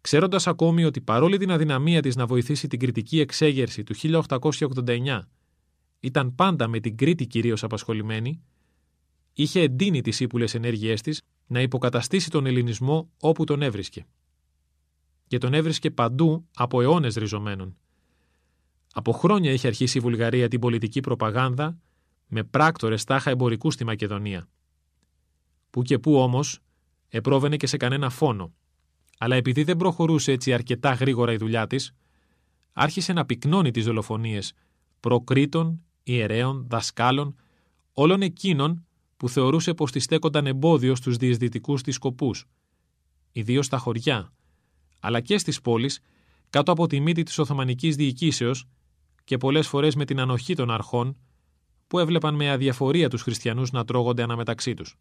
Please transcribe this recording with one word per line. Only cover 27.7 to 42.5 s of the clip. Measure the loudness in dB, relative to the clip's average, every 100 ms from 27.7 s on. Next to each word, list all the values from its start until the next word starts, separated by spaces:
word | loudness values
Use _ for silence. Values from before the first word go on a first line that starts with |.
| -2
κανένα | -2 -2 -4
φόνο. | -2 -2 -2 -8 _ _ _ _ _ _ _
Αλλά | 0 0
επειδή | 2 0
δεν | 0 2
προχωρούσε | 0 0 2 2 2
έτσι | 0 0
αρκετά | -2 0 0 0
γρήγορα | 2 0 2 0
η | 0
δουλειά | -2 -2 -2
της, | -4 -6 _ _ _ _ _ _ _ _
άρχισε | -2 0 0 -2
να | -2 -2
πυκνώνει | -2 0 2 2
τις | 0
δολοφονίες | 0 -2 -2 -4 -4 -6 -8 -14 _ _ _ _
προκρίτων, | 0 0 4 2 2 2 -2 -4 -10 _
ιερέων, | -4 -2 0 0 -2 -4 -4
δασκάλων, | -4 -4 0 2 2 -2 -8 _ _ _ _ _
όλων | 2 4 4
εκείνων | 0 -2 -2 2 0 -2 -8 _ _ _
που | -4
θεωρούσε | 2 2 2 0
πως | -2 -2
τις | -2
στέκονταν | -2 0 2 0 0
εμπόδιο | 0 4 4 4
στους | 0 0 0
διεισδυτικούς | 2 2 0 -4 -2 -4
της | -2
σκοπούς, | -4 -4 -2 -4 -4 -10